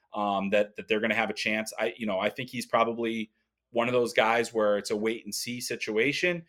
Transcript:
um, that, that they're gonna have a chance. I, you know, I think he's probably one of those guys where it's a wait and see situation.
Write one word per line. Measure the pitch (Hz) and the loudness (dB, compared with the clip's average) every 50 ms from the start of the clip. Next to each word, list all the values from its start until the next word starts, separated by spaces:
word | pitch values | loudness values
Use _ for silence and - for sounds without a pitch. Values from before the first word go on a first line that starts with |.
| _ _ - | _ _ -6
um, | 107 104 104 101 98 98 98 | -2 0 0 0 0 0 2
that, | 101 104 104 104 - | 4 2 2 2 -2
that | - 95 - | -8 -4 -2
they're | 110 107 | 0 0
gonna | 110 113 107 | 0 0 0
have | 113 113 104 | 0 0 -2
a | - | -2
chance. | - - 113 107 107 110 - - - | -4 -2 -2 -2 -2 -2 -4 -4 -4
I, | 110 120 120 | -4 -4 -4
you | - 117 | -4 -4
know, | 107 98 92 | -2 -2 0
I | 101 110 | 0 -2
think | - - 127 127 | -2 -4 -10 -8
he's | - 123 110 | -8 -10 -6
probably | - - 117 113 113 113 117 120 113 113 113 107 - _ _ _ _ _ _ _ _ | 0 2 2 2 2 0 -2 -2 -2 -2 -4 -6 -8 _ _ _ _ _ _ _ _
one | - 117 117 | -2 0 2
of | 123 123 | 2 4
those | 123 120 110 - | 2 2 2 4
guys | 127 113 110 117 120 117 110 113 | 4 4 4 4 2 2 0 0
where | 110 107 104 104 101 | 2 2 4 2 2
it's | 101 - | 0 -2
a | 113 | -2
wait | 104 107 113 113 117 - | -2 0 -2 -2 -4 -6
and | 104 101 | -10 -8
see | - - 120 120 123 | -8 -6 -6 -8 -6
situation. | 117 - 120 113 - - 107 107 117 139 143 - - 180 175 170 165 | -6 -6 -6 -6 -4 -2 0 2 2 2 0 0 0 0 -2 -2 -6